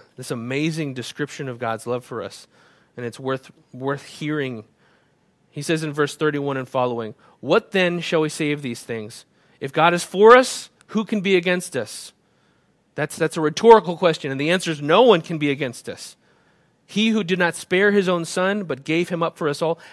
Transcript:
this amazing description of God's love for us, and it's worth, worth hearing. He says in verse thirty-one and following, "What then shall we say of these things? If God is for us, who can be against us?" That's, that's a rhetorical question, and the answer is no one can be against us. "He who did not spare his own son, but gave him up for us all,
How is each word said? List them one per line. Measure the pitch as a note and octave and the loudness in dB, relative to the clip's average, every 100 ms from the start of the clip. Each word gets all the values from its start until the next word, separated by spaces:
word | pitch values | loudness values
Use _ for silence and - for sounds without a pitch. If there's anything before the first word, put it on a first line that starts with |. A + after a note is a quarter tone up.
| - - | -18 -14
this | B2+ | -10
amazing | B2 A#2 C3+ D#3+ D#3+ C#3+ | -8 -6 -4 -2 -4 -6
description | B2+ - - C#3+ - C#3 | -8 -10 -8 -8 -8 -10
of | A#2+ | -6
God's | A#2 A2 B2 | -6 -6 -6
love | B2 - | -8 -8
for | A#2 | -12
us, | G2+ - - _ _ _ _ - | -12 -14 -20 _ _ _ _ -12
and | A#2+ | -10
it's | - | -8
worth, | C3 C3 - _ _ | -4 -6 -8 _ _
worth | B2+ C3+ C#3 - | -8 -6 -6 -8
hearing. | - D3+ D3+ C3 A2+ G2+ _ _ _ _ _ _ _ _ | -10 -4 -4 -4 -8 -14 _ _ _ _ _ _ _ _
He | D3 | -8
says | D3 D#3+ | -2 -2
in | D#3 | -2
verse | C#3+ C#3+ - | -2 -2 -2
thirty-one | D3+ D3 C#3 C3+ | -2 -2 -4 -4
and | B2+ | -4
following, | C3 B2+ A#2 A2 - _ _ | -2 -2 -4 -8 -12 _ _
"What | B2+ G#3+ - | 0 0 2
then | G3 F3 F3 | 0 0 -2
shall | D#3+ E3 | -2 0
we | D#3 | 0
say | - D3+ | -2 -4
of | D3 | -4
these | C3+ A#2 | -6 -10
things? | - A2+ G#2+ - - _ _ _ | -10 -10 -10 -16 -20 _ _ _
If | C3+ | -4
God | D#3 E3 F3 | 2 4 2
is | |
for | - F#3 A3 B3+ | -2 6 10 10
us, | B3+ - - _ - | 6 -4 -14 _ -6
who | G#3+ | -6
can | G#3 A3 | -2 -2
be | F#3+ F3+ | 2 2
against | F3 F3+ - B2+ | 2 -2 -4 -6
us?" | G#2 - - _ _ _ _ _ _ _ _ | -8 -12 -18 _ _ _ _ _ _ _ _
That's, | - D3+ - | -8 -8 -2
that's | D#3+ E3+ | -4 0
a | |
rhetorical | D3+ D#3 A3+ A3 E3 E3 | -2 4 8 8 6 0
question, | F3+ D#3+ C#3+ | 0 2 -4
and | C3+ | -2
the | D3+ | 0
answer | F#3 E3+ | 0 -2
is | D3 | -2
no | C#3+ F#3 | 2 6
one | B3 F3 | 6 6
can | E3 E3 | 2 -2
be | D3 | -2
against | C#3 C3+ - - | -2 -6 -8 -14
us. | F2 - - _ _ _ _ _ _ _ | -14 -16 -20 _ _ _ _ _ _ _
"He | G#3 A3 | 0 2
who | G#3+ | 2
did | F3 F#3 | 0 0
not | E3+ - | 0 -2
spare | - F3+ G#3 | -2 2 4
his | G3+ F#3 | 2 2
own | F3 D#3+ | 0 -2
son, | F#3 F#3 G#3 E3+ | -2 -2 -2 -6
but | C3 | -8
gave | D3+ D#3+ F3 | -2 -2 -2
him | E3+ | -4
up | E3 - | -4 -4
for | D#3 | -4
us | C#3+ | -2
all, | D#3+ E3 - | -4 -4 -10